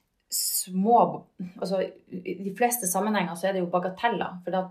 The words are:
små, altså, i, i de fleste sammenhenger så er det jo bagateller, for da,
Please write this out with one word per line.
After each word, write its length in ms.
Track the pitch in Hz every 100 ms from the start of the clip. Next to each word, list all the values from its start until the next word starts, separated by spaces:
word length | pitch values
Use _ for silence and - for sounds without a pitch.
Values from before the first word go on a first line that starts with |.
| _ _ -
små, 920 | - - - - 185 208 240 175 - - - 180 -
altså, 200 | 190 190
i, 380 | - - _ 185 185
i 20 | 180
de 100 | 196
fleste 320 | 185 240 240 180
sammenhenger 480 | 190 208 208 175
så 140 | 175 190
er 40 |
det 100 | 190
jo 80 | 175
bagateller, 680 | 180 185 185 240 185 - 185
for 60 | -
da, 100 | 185 185